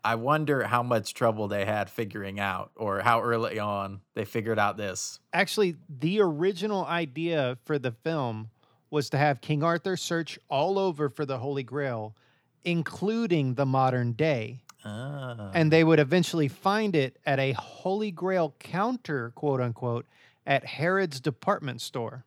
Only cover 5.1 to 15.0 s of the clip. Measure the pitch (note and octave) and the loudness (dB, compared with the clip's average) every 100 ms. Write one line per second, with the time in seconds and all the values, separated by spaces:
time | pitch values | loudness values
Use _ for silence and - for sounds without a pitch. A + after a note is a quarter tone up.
5.1 | - _ E3+ G3 - G3 D#3 - C#3 D#3 | -12 _ 0 0 2 0 -2 -14 -4 -2
6.1 | G#3 F#3+ D3 F3+ F3+ G#3+ G3+ D3 E3+ D#3+ | 2 2 2 -2 -2 -2 -2 -2 -2 -4
7.1 | B2+ E3 D#3+ B2+ B2 - D3+ B2+ A2+ D#3+ | -4 -2 0 0 -4 -4 -2 -2 -4 -4
8.1 | D#3+ B2+ A2 A2 _ _ _ _ D3+ C#3 | -2 -2 -4 -10 _ _ _ _ -4 -2
9.1 | C#3+ D3 C3+ - D3+ E3 E3+ G3 F#3 - | 2 2 2 0 0 2 0 -2 -4 -2
10.1 | E3+ D#3+ - _ C#3 E3 G3 F#3+ D3+ D3 | -4 -4 -10 _ 0 0 2 0 0 -4
11.1 | C3 C#3+ C3 C3+ C#3 A#2+ C3+ C#3 A#2 G#2+ | -2 -4 -4 -4 -6 -6 -4 -4 -4 -8
12.1 | G#2+ _ _ _ _ F3 E3+ D#3 - F#3+ | -12 _ _ _ _ -2 -2 -2 -4 -2
13.1 | A3+ A3+ E3+ C3+ B2 C#3 C3+ C3 B2+ A#2+ | 0 2 2 2 0 2 4 4 2 0
14.1 | A2+ D#3 C3 A2 B2+ _ - G#2+ G#2 | 0 0 0 -4 -12 _ -16 -12 -10